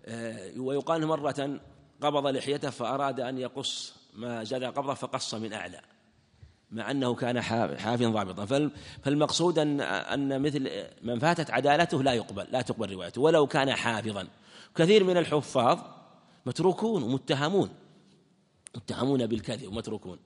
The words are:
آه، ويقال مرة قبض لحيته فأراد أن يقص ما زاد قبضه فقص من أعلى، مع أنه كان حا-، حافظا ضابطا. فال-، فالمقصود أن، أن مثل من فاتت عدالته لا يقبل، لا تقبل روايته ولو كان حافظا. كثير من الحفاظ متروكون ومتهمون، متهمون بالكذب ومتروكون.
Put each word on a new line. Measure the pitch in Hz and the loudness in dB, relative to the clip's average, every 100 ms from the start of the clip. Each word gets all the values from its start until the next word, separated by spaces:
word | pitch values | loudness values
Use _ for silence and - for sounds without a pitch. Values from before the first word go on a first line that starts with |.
آه، | - 113 117 113 95 - | -12 -10 -8 -10 -12 -8
ويقال | 131 139 131 165 156 | -4 -2 0 0 2
مرة | 160 147 131 139 139 - - _ _ | 0 0 -2 -4 -6 -12 -20 _ _
قبض | 147 143 139 | 0 2 0
لحيته | 131 135 143 147 | 0 -2 -2 -4
فأراد | - 113 135 139 127 | -4 -4 0 -2 -2
أن | 123 131 | -4 -4
يقص | 123 139 135 - - - _ | -6 -6 -6 -6 -10 -16 _
ما | 98 120 117 | -12 -8 -6
زاد | 110 127 | -4 -4
قبضه | 127 113 139 | -2 -2 -2
فقص | 131 127 131 - | -4 -4 -4 -4
من | 110 110 | -6 -6
أعلى، | 104 90 85 _ _ _ _ _ _ - _ _ | -6 -8 -12 _ _ _ _ _ _ -20 _ _
مع | 107 104 | -8 -2
أنه | 139 123 | 0 0
كان | 117 120 123 | 0 0 -2
حا-، | 104 113 92 71 | 0 0 0 -2
حافظا | 107 120 117 | -2 2 2
ضابطا. | 107 98 90 | 2 -2 -6
فال-، | 101 139 147 - - - | -2 0 0 -4 -18 -8
فالمقصود | 139 147 147 - 170 160 | -2 2 2 2 2 2
أن، | 151 143 | 2 0
أن | 85 92 - 123 139 135 | 0 -2 -2 -2 0 0
مثل | 147 143 127 90 90 - | 0 0 -4 -6 -10 -10
من | 113 120 | -6 0
فاتت | 165 170 143 | 2 2 0
عدالته | 117 139 147 170 160 | 2 4 4 4 4
لا | 135 | 2
يقبل، | 120 - 101 92 | 2 -2 -10 -4
لا | 127 | -2
تقبل | - 110 101 | -2 -4 -4
روايته | 95 87 117 | -6 -8 2
ولو | 151 160 139 | 6 6 6
كان | 151 135 | 2 2
حافظا. | 113 117 110 110 101 92 - - - - | 2 0 -2 -4 -6 -8 -14 -20 -20 -8
كثير | - 165 214 | 2 8 8
من | 185 175 | 8 4
الحفاظ | 147 147 - 135 120 180 - - - - _ _ 127 | 4 0 2 4 4 4 -2 -20 -20 -20 _ _ -6
متروكون | 123 180 180 220 208 | 2 2 2 0 0
ومتهمون، | 113 131 - 139 147 196 104 - - - _ _ _ _ _ _ - 117 | 0 -2 0 0 2 2 2 -4 -20 -20 _ _ _ _ _ _ -16 -14
متهمون | - - 127 135 113 | -10 -2 0 2 0
بالكذب | 110 104 110 85 | -2 -4 -8 -6
ومتروكون. | 110 113 107 92 87 | -8 -6 -10 -10 -16